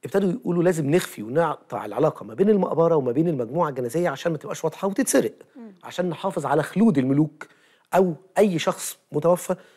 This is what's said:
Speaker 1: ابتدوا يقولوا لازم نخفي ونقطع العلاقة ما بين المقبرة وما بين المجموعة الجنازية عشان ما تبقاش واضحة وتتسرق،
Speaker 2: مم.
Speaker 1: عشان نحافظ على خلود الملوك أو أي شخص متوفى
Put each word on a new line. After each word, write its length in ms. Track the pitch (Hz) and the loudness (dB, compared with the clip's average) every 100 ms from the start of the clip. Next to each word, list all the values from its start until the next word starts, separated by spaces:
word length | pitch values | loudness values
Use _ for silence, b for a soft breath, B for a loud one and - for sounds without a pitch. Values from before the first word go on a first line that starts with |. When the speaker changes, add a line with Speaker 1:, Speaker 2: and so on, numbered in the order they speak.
Speaker 1:
ابتدوا 280 | 135 202 196 | -2 0 0
يقولوا 300 | 170 - 175 | -2 -2 0
لازم 280 | 170 165 139 | 2 2 2
نخفي 320 | 151 - - | 0 0 -12
ونقطع 600 | 107 139 165 143 _ 117 | -4 -2 0 -2 _ -10
العلاقة 400 | 104 104 151 - | -8 0 0 -2
ما 100 | 101 | -16
بين 160 | 110 196 | 0 2
المقبرة 460 | 208 175 139 165 165 | 4 2 2 4 4
وما 160 | 127 | 2
بين 160 | 120 165 | 0 0
المجموعة 400 | 147 113 147 165 | 0 -2 -2 -2
الجنازية 400 | 131 123 156 175 | -2 -4 -2 -2
عشان 240 | 135 175 | -2 -4
ما 60 | 156 | -4
تبقاش 260 | - - | -8 -6
واضحة 240 | 160 - 196 | -6 -4 -6
وتتسرق، 440 | 196 254 - - - - - | -2 0 2 0 -4 -20 -20
Speaker 2:
مم. 180 | 226 196 | -20 -18
Speaker 1:
عشان 240 | 113 - 180 | -16 -4 -4
نحافظ 380 | 156 190 185 139 | -4 -6 -4 0
على 160 | 147 | 0
خلود 360 | 143 - 226 147 | 0 4 4 4
الملوك 480 | 127 139 151 - - b b b b | 2 2 2 -2 -20 b b b b
أو 200 | 170 185 156 _ - | 2 2 0 _ 2
أي 200 | 208 175 | 2 4
شخص 400 | - - - - _ | -2 -4 -8 -12 _
متوفى 440 | 147 165 175 - 180 b | -2 2 0 0 -8 b